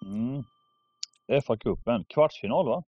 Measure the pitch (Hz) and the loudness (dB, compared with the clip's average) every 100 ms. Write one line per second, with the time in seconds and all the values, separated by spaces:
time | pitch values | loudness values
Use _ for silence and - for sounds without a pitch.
0 | 98 104 117 139 117 _ _ _ _ - | -8 -4 -4 -4 -10 _ _ _ _ -14
1 | - _ - 135 - 110 113 92 - 117 | -14 _ 0 0 0 -2 0 -2 0 -2
2 | - - 151 - 101 151 147 123 - | 0 2 2 2 -2 0 0 -2 -4